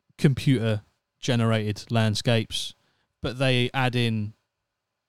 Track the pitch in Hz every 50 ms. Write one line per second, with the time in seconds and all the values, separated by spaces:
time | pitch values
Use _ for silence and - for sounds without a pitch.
0 | _ _ _ - - 147 127 - - 147 131 104 113 113 107 104 - _ _ _
1 | _ _ _ - - - 123 117 113 113 113 110 107 107 101 - - - 117 113
2 | 110 110 101 - - 127 117 113 113 - - - - - - _ _ _ _ _
3 | _ _ _ - - 139 117 127 139 131 127 123 123 120 - 135 127 123 117 123
4 | 120 117 110 110 104 107 - _ _ _ _ _ _ _ _ _ _ _ _ _
5 | _